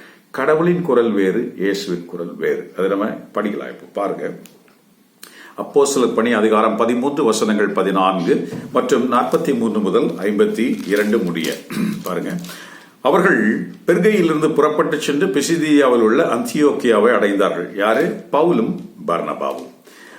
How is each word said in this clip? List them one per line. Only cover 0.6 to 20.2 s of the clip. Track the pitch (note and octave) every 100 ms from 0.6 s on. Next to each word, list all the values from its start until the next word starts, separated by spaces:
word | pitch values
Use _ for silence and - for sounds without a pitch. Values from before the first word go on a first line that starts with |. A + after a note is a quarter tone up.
| F3 E3+
குரல் | - A#2+ A#2
வேறு, | G2+ F#2+ G#2 A#2+ -
இயேசுவின் | F#2+ G2 - E2+
குரல் | E2+ F2 E2 C#2+
வேறு. | D#2 D2 - -
அதை | F#2+
நம்ம | G2 A2 - -
படிக்கலாம். | G2+ G#2+ C2+ B1+
இப்போ | - -
பாருங்க, | - G2 E2 - - - - _ _ _ _ _ _ - - - -
அப்போஸ்தலர் | G2+ C#3+ C#3 C3 A#2
பணி | A#2 A#2
அதிகாரம் | A2+ G#2+ G#2+ A2 G#2+
பதிமூன்று, | A#2 B2 C3+ C#3+
வசனங்கள் | B2 G#2+ A2 G#2 G2+
பதினான்கு | F#2+ F#2 F#2+ F#2 F#2 E2+ - - - -
மற்றும் | B2 - B2+ B2
நாற்பத்தி | A#2+ B2 D#3+ D3 A#2+
மூன்று | A2+ G#2
முதல் | F#2+ G2+ - -
ஐம்பத்தி | G2 G#2 G#2 - B2 - -
இரண்டு | G#2 G#2 A2
முடிய | F2+ E2+ D#2 - - - - -
பாருங்க. | E2+ E2+ - F2+ - - - - - _
அவர்கள் | C3 E3+ F3+ C3+ G#2+ - - - -
பெர்கையிலிருந்து | F3 G#3+ G#3 E3 D3+ D#3
புறப்பட்டு | - D3 D#3 D3 C#3
சென்று | - C#3+ D3
பிசிதியாவில் | C3+ C3+ E3 D3+ D3 C3+ A#2+ A2
உள்ள | B2+
அந்தியோக்கியாவை | E3 A#2 A#2+ - D3 - B2 G#2+ A2+
அடைந்தார்கள். | A2 G#2 G2 F#2+ D2+ F2
யாரு? | G2+ G#2 A2+ E3 - -
பவுலும் | C#3+ E3+ C3+ G#2 E2+ - - -
பர்னபாவும். | E2 D2+ C#2+ C#2 C2 C2 - - - - -